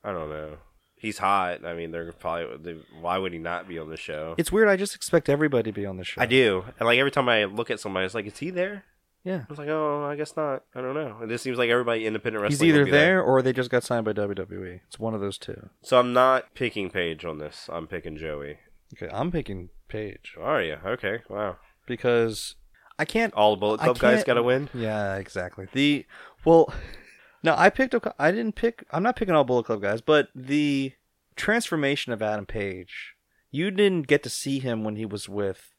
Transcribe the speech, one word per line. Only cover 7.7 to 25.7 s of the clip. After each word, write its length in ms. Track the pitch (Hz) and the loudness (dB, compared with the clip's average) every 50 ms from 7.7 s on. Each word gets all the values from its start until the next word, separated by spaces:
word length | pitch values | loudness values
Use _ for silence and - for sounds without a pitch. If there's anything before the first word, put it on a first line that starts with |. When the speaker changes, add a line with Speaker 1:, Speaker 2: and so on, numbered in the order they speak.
| 120 104 | -4 -6
Speaker 1:
somebody, 260 | - 104 95 92 92 | -4 -4 -2 -2 -2
it's 100 | 95 95 | -2 -4
like, 100 | 117 101 | -6 -8
"Is 140 | 104 - - | -8 -10 -8
he 100 | 139 175 | -10 -6
there?" 340 | 185 175 180 196 208 202 - _ _ _ _ _ _ _ _ | -4 -4 -4 -4 -6 -12 -16 _ _ _ _ _ _ _ _
Speaker 2:
Yeah. 180 | 180 190 175 | -6 -6 -6
Speaker 1:
I 40 | 117 | -8
was 120 | - 147 147 | -10 -14 -10
like, 80 | 147 147 | -6 -4
"Oh, 360 | 156 156 156 151 143 147 147 143 | -2 -2 -2 -2 -2 -2 -4 -6
I 60 | 147 | -6
guess 200 | 143 151 147 - | -6 -8 -6 -4
not. 280 | 160 156 143 135 135 _ _ _ | -4 -4 -4 -4 -6 _ _ _
I 60 | 127 | -8
don't 140 | 127 127 135 | -8 -6 -6
know." 220 | 151 156 127 104 113 | -6 -6 -8 -10 -10
And 80 | 117 107 | -6 -6
this 140 | 117 117 - | -6 -4 -4
seems 140 | 131 123 120 | -4 -2 0
like 100 | 123 117 | 2 2
everybody 360 | 120 123 123 117 117 113 110 | 2 2 2 2 0 0 0
independent 380 | 110 110 107 - 120 110 107 101 | -2 -2 -2 -4 -4 -2 0 0
Speaker 2:
He's 80 | 101 143 | 0 2
Speaker 1:
wrestling 140 | 139 156 165 | 6 6 6
will 40 | 151 | 8
Speaker 2:
either 80 | 147 143 | 6 6
Speaker 1:
be 60 | 95 | 6
there. 80 | 113 147 151 | 6 4 6
Speaker 2:
there 160 | 175 190 185 | 6 4 4
or 200 | - - 131 131 127 | 4 4 4 4 4
they 100 | 131 123 | 2 0
just 160 | 131 127 120 | 0 -2 0
got 140 | 127 123 - | 0 0 0
signed 200 | - 123 117 110 | 0 -2 -2 0
by 80 | 110 104 | -2 -2
W 200 | 104 104 101 101 | -2 -2 -2 -4
W 320 | 95 90 95 92 92 92 | -6 -8 -8 -10 -10 -10
E. 160 | 90 87 92 _ | -12 -12 -16 _
It's 100 | _ - - | _ -12 -6
one 140 | 110 113 113 | -6 -4 -4
of 80 | 104 | -4
those 160 | 98 101 95 | -4 -6 -6
two. 320 | - - - - - 104 95 _ _ _ | -8 -12 -12 -12 -12 -16 -20 _ _ _
Speaker 1:
So 160 | - 131 127 | 4 4 4
I'm 140 | 123 123 123 | 4 6 4
not 400 | 123 127 127 110 131 - _ _ | 4 6 6 4 2 0 _ _
picking 340 | - 131 117 - 107 98 90 | -4 -4 -4 -2 -4 -6 -2
Page 340 | - 95 87 82 80 76 82 | -2 -2 -2 -2 -4 -6 -8
on 120 | 85 78 | -8 -8
this. 320 | 76 76 76 - - - - | -8 -10 -12 -12 -14 -12 -10
I'm 140 | 82 85 82 | -8 -10 -8
picking 300 | - 95 87 - 85 78 | -8 -10 -10 -10 -10 -12
Joey. 400 | 76 80 78 76 73 71 71 76 _ _ _ _ _ _ _ - | -10 -8 -8 -8 -8 -10 -12 -12 _ _ _ _ _ _ _ -16
Speaker 2:
Okay, 140 | - - 80 - | -14 -12 -10 -6
I'm 180 | 101 139 175 | -6 -4 -4
picking 380 | 175 160 127 - 101 90 87 90 - - _ | -4 -6 -6 -6 -10 -10 -10 -14 -18 -20 _
Page. 480 | _ - 107 107 101 - - _ - - 80 | _ -10 -8 -8 -10 -12 -14 _ -20 -16 -8
Speaker 1:
Are 220 | 82 120 156 131 92 | -4 -2 -2 0 -2
you? 140 | 80 76 71 82 | -2 -6 -6 -6
Okay, 360 | 95 120 127 - 95 107 117 - _ | -6 -6 -4 -4 -4 -4 -4 -8 _
wow. 280 | 95 104 107 98 85 - _ _ _ _ _ | -6 -6 -6 -6 -6 -10 _ _ _ _ _
Speaker 2:
Because 680 | - 123 - - 123 120 117 117 113 107 - - - - - _ _ _ _ _ _ - | -10 -8 -2 0 2 2 4 2 0 -2 -6 -10 -12 -14 -16 _ _ _ _ _ _ -6
I 80 | - 156 | -6 -6
can't 280 | - - 220 226 220 - | -2 0 0 0 0 2
Speaker 1:
All 200 | 107 104 107 107 | 4 4 4 4
Bullet 260 | 92 101 104 107 107 | 4 2 0 2 2
Speaker 2:
I 40 | 156 | 2
Speaker 1:
Club 140 | 156 123 120 | 2 2 4
guys 160 | 127 123 123 | 4 6 6
Speaker 2:
can't 100 | 113 107 | 4 4
Speaker 1:
gotta 160 | - 123 120 117 | 4 2 4 4
win? 260 | 123 127 131 143 135 - | 4 2 2 0 -4 -6
Speaker 2:
Yeah, 440 | 123 113 107 107 107 104 98 98 | -4 -2 -2 0 -2 -2 -2 -4
exactly. 500 | 98 98 - - 95 90 90 - - 95 98 | -4 -8 -8 -8 -8 -8 -8 -10 -12 -16 -4